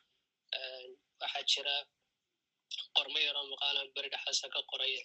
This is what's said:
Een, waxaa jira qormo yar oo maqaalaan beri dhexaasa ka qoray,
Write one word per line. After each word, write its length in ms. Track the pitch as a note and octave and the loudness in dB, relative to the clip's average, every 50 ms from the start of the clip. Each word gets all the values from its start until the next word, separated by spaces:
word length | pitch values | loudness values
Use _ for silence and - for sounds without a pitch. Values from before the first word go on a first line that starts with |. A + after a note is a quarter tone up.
| _ _ _ _ _ _ _ _ _ - - | _ _ _ _ _ _ _ _ _ -6 -6
Een, 380 | - - C3 C3 B2+ B2+ B2+ B2+ - _ _ _ | -4 -4 -6 -8 -8 -12 -14 -16 -18 _ _ _
waxaa 300 | - B2+ - - C#3+ C#3+ | -4 -4 -2 -2 0 4
jira 320 | - - - - C#3+ C#3+ C#3+ C#3+ _ _ _ _ _ _ _ _ _ _ _ _ _ _ _ _ - - - - - | 4 4 4 4 2 2 0 0 _ _ _ _ _ _ _ _ _ _ _ _ _ _ _ _ -10 -8 -8 -6 2
qormo 300 | - C#3+ D3 C#3 C#3+ D#3 | 2 2 2 4 2 2
yar 180 | D3+ D3 C#3+ | 2 2 2
oo 100 | C#3+ C#3+ | -2 -2
maqaalaan 460 | C#3 C3+ C#3 C#3+ C#3+ C#3 C#3 C#3 C3+ - | -4 -4 -2 0 0 2 0 -2 -4 -6
beri 160 | C#3+ C#3 C3+ | -6 -6 -4
dhexaasa 360 | - - - - - - - C3+ | -4 -4 -2 0 0 0 0 0
ka 120 | - - - | -4 -4 -4
qoray, 320 | - - C3+ C3+ C3+ C3 B2+ B2 | -2 -4 -2 0 0 0 -2 -4